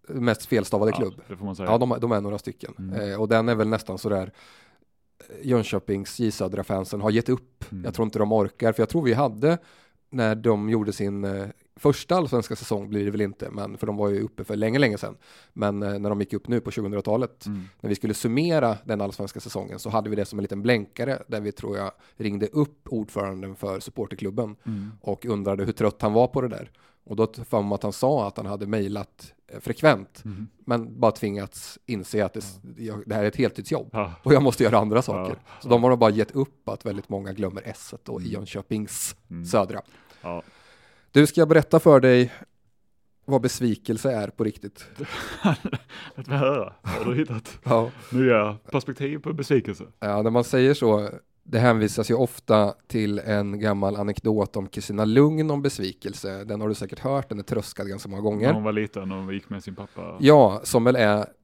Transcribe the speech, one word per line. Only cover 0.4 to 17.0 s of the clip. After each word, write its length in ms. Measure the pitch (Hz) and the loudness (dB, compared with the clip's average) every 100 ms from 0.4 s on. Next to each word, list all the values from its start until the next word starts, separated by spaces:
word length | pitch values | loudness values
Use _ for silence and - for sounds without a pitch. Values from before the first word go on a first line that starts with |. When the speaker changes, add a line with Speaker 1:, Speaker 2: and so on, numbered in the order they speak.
| - | 0
Speaker 1:
felstavade 440 | 113 95 101 107 | 0 2 0 2
Speaker 2:
Ja, 60 | - | 0
Speaker 1:
klubb. 180 | 104 - - | -4 -6 -16
Speaker 2:
det 80 | 92 | -10
får 80 | |
man 120 | 101 95 | -10 -6
säga. 120 | 92 | 0
Speaker 1:
Ja, 80 | 113 | 2
de, 180 | 123 117 | 2 -2
de 120 | 120 | 0
är 80 | 107 | -2
några 180 | 101 101 | -2 -8
stycken. 360 | - - - - | -10 -14 -18 -12
Speaker 2:
Mm. 320 | 95 98 104 | -8 -6 -6
Speaker 1:
Eh, 80 | 98 | -4
och 80 | 107 | 2
den 200 | 113 113 | 2 2
är 60 | |
väl 140 | 110 107 | 2 2
nästan 300 | 113 - 92 | 0 -4 -6
sådär, 340 | 110 98 95 _ - - _ _ _ _ _ _ - | -2 -2 -4 _ -20 -20 _ _ _ _ _ _ -20
eh, 180 | - 135 | -10 0
Jönköpings 720 | 123 107 98 - 98 101 - | 2 2 -4 -2 -4 -4 -2
J 100 | 117 | -2
Södra-fansen 720 | - 92 98 95 98 95 101 | 0 -4 -4 -2 -4 -4 -2
har 100 | 104 | 2
gett 180 | 110 113 | 2 2
upp. 440 | 123 _ _ - | -2 _ _ -14
Speaker 2:
Mm. 120 | 98 | -8
Speaker 1:
Jag 100 | 92 | -8
tror 100 | - 110 | -2 -2
inte 120 | 107 | 0
de 140 | 104 | 2
orkar, 400 | 110 98 - 113 | 2 0 0 0
för 100 | 110 | 2
jag 60 | 110 | 0
tror 140 | 170 | 2
vi 100 | 135 | 2
hade, 440 | 113 139 107 147 170 _ _ _ _ _ | 2 0 2 0 0 _ _ _ _ _
när 240 | 127 113 | -2 0
de 360 | 110 113 104 107 | 2 2 2 2
gjorde 220 | 113 104 | 0 0
sin, 320 | 98 101 101 | -2 -4 -2
eh, 220 | 98 98 101 - _ - | -4 -6 -8 -12 _ 0
första 400 | 147 139 - 185 | 0 0 0 -2
allsvenska 400 | 151 123 110 110 | 2 -2 -2 -10
säsong 320 | - 104 101 | -6 -6 -2
blir 160 | 104 | -2
det 60 | 101 | -2
väl 100 | 104 | -2
inte, 300 | 101 - 101 | -4 -4 -12
men, 260 | 104 101 104 | -8 -10 -6
för 80 | 110 | -6
de 100 | 104 | -2
var 120 | 104 | -2
ju 120 | 101 | -2
uppe 240 | 107 - | -4 -8
för 120 | 98 104 | -8 -2
länge, 220 | 110 127 | 0 2
länge 200 | 135 104 | 2 0
sedan. 180 | 107 - _ - _ | -8 -14 _ -20 _
Men, 300 | - 104 101 | -4 -2 0
eh, 160 | 101 101 | -4 -4
när 120 | 101 | -2
de 100 | 101 | -2
gick 120 | 101 | -2
upp 160 | 104 - | -4 -2
nu 120 | 120 | -2
på 100 | - | -2
tjugohundratalet, 760 | 113 101 101 | -6 -4 -4